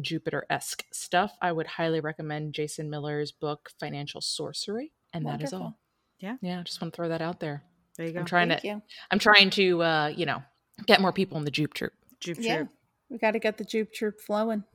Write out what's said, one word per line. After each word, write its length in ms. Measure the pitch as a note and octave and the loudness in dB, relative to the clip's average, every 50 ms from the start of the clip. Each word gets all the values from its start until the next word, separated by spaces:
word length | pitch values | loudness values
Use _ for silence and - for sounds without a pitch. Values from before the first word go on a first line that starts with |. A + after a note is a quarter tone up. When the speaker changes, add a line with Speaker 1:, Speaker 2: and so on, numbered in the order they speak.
Speaker 1:
Jupiter-esque 840 | C#3+ - E3 D#3+ - D#3+ D3+ C#3+ - - D#3 C#3+ - - - - - _ | -6 -4 -4 -4 -4 -4 -4 -4 -4 -2 -4 -4 -4 -6 -10 -10 -12 _
stuff, 460 | - - - - - F3+ F#3+ G#3 - _ | -12 -12 -6 0 2 2 2 2 -2 _
I 100 | - F3+ | -2 -2
would 160 | E3+ D#3+ D#3 - | 0 -2 -4 -6
highly 320 | - - E3 E3 E3 D#3+ | -4 -2 -2 0 0 0
recommend 520 | D#3 D3+ D#3 - D#3+ D3+ D3+ D3+ D3+ D3+ D3 | -2 -4 -6 -6 -8 -6 -6 -6 -6 -6 -4
Jason 360 | - D3+ D3 - - D#3 D3+ | -4 -6 -4 -6 -6 -8 -6
Miller's 420 | D3 D3+ C#3+ D3+ D3 D3 D3 D3 | -6 -6 -4 -4 -2 -2 -4 -4
book, 380 | - _ - D3+ D3 D3+ - - - - | -6 _ -6 -4 -4 -6 -10 -16 -14 -12
Financial 400 | - D3 D3 C#3+ C#3+ D3 - - | -10 -8 -8 -8 -8 -8 -8 -8
Sorcery. 720 | - - - - D#3 - - - - - G3+ A3+ C#4 D#4+ - _ _ _ - | -6 -6 -4 -4 -6 -6 -6 -8 -6 -6 -6 -6 -6 -8 -12 _ _ _ -8
And 120 | F3 D#3 | -6 -4
that 160 | D3 C#3+ C#3+ | -4 -4 -4
is 120 | D3 C#4 F#3 | -6 -6 -6
all. 60 | F#3 | -8
Speaker 2:
Wonderful. 180 | F3 E3 - - _ _ _ _ _ _ _ _ | -8 -10 -12 -14 _ _ _ _ _ _ _ _
Speaker 3:
Yeah. 160 | F#3 F#3+ A#3+ C4 | -10 -10 -8 -6
Speaker 1:
Yeah, 180 | - F3+ F3+ F3+ | -6 -6 -6 -6
I 40 | F3 | -6
just 180 | - - - | -8 -10 -8
wanna 100 | F3 E3 | -8 -8
throw 180 | - - E3+ E3 | -6 -4 -4 -2
that 120 | E3 D#3+ | -2 -2
out 180 | D#3+ E3 E3+ - | -4 -4 -6 -6
there. 240 | - D#3 C#3+ C#3+ - _ _ _ _ _ - - | -6 -6 -6 -8 -10 _ _ _ _ _ -12 -10
Speaker 3:
There 80 | E3 E3 | -8 -6
you 60 | D#3+ | -6
go. 60 | F3 | -6
Speaker 1:
I'm 60 | E3+ | -2
trying 240 | E3+ F3+ F3 F3 E3+ | 2 4 4 4 4
Speaker 2:
Thank 120 | E3 D#3 | 2 0
Speaker 1:
to, 60 | - G3+ | 0 -4
Speaker 2:
you. 140 | G#3 G#3+ - - - - - - | -6 -8 -10 -14 -18 -16 -4 0
Speaker 1:
I'm 80 | - G3+ | 0 4
trying 300 | - A3 G#3 G3+ G3 F#3+ | 8 10 10 10 10 8
to, 320 | - G3+ G3 F#3 F3 E3+ E3+ | 6 4 4 4 4 4 4
uh, 240 | E3 D#3+ D#3 D3+ D3+ D#3 | 4 4 4 2 0 0
you 100 | - E3+ | -2 -2
know, 160 | D3 C3 - - - _ _ _ _ _ - - | -2 -2 -4 -6 -12 _ _ _ _ _ -4 4
get 160 | - G#3+ F#3+ | 6 6 8
more 100 | F#3+ F3+ | 8 4
people 260 | E3+ G3 F#3+ F3+ - D#3 | 2 2 0 -2 -2 -4
in 60 | D3 | -4
the 60 | D3 | -2
Jupe 220 | C#3 - D3+ C#3+ - | -2 0 -2 -2 -2
troop. 200 | - - - - _ _ _ _ _ | -4 -6 -6 -6 _ _ _ _ _
Speaker 3:
Jupe 180 | - - E3+ - | -10 -10 -8 -4
Speaker 2:
Yeah. 160 | A#3 A3+ A#3 D#4+ | -2 0 0 0
Speaker 3:
troop. 120 | C#4+ - - _ _ _ _ _ _ - | -2 -4 -8 _ _ _ _ _ _ -14
Speaker 2:
We 80 | C4 A3+ | -6 -2
gotta 220 | - A3 G#3 A3+ | 0 0 2 2
get 180 | A3 A3 G#3+ - | 0 0 0 -2
the 80 | G#3+ | -4
Jupe 260 | - - A3 A3 G3+ | -4 -2 -2 -2 -2
troop 300 | - - A#3 G#3+ G#3 - | -4 -4 -4 -4 -4 -6
flowing. 420 | - - G#3 G#3 A3 A3+ A3+ G#3 G3 - | -6 -2 0 0 0 0 0 -2 -4 -8